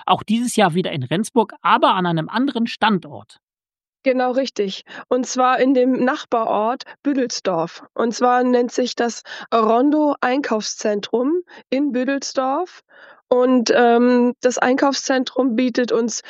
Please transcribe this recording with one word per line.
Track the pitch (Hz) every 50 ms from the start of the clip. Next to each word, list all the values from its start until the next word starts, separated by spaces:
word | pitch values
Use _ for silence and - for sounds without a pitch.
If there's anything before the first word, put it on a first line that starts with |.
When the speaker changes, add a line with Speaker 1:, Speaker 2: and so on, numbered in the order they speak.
| -
Speaker 1:
auch | - 185 - -
dieses | - 208 233 247 240 -
Jahr | - 208 180 156
wieder | 185 170 180 175
in | 151 123
Rendsburg, | 123 156 180 220 - - 247 220 - - -
aber | - 175 208 247 320 294 214
an | 185 180
einem | 175 170 160 160 170
anderen | - 220 262 285 - 233 233 233
Standort. | - - - 214 214 180 - 147 143 104 117 - - _ _ _ _ _ _ _ _ _ _ _ _ _ -
Speaker 2:
Genau | 269 254 254 254 254
richtig. | 247 262 269 240 - - 202 190 190 - - - - - - -
Und | 247 254 254
zwar | - - 247 254 254 254 240
in | 254 262 277
dem | 254 247 262 254 233 247
Nachbarort | 254 294 311 - - - 233 226 - - 202 214 226 247 262 - - - - -
Büdelsdorf. | 277 294 269 254 240 - - - - 175 165 165 170 - - - - _
Und | - 226 240 220
zwar | - 247 247 247 247 247
nennt | 254 247 240 247 233 -
sich | - 254 233 -
das | - 240 233 226 - - - - - - - -
Rondo | 233 220 214 220 233 254 294 294 302 302 294 277 -
Einkaufszentrum | - 247 254 285 285 - 233 220 208 - - - - 220 208 208 202 - - 226 247 277 330 359 349 - - - - _
in | - 262 294 294 220
Büdelsdorf. | 247 254 254 277 277 269 - - 277 262 262 269 302 359 359 - - _ _ _ - - - - _ _ -
Und, | 247 247 247 254 254 254 226 - -
ähm, | - 247 233 233 233 240 247 247 247 240 247 240 - -
das | 247 233 -
Einkaufszentrum | - 254 254 277 302 277 262 - - - 269 262 262 - - - 254 269 220
bietet | 226 254 254 233 - 247 226
uns | - 226 233 226 214 - - -